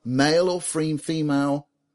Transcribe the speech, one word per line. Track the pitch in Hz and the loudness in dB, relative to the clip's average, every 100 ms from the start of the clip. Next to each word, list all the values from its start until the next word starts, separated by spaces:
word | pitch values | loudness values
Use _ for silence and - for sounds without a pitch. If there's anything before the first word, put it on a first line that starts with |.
male | 117 127 143 165 185 | -4 2 4 4 2
or | 180 | 0
free, | - 156 156 147 | -4 -2 -2 -2
female. | - 160 151 139 143 143 - _ _ | -4 -4 0 0 0 -2 -6 _ _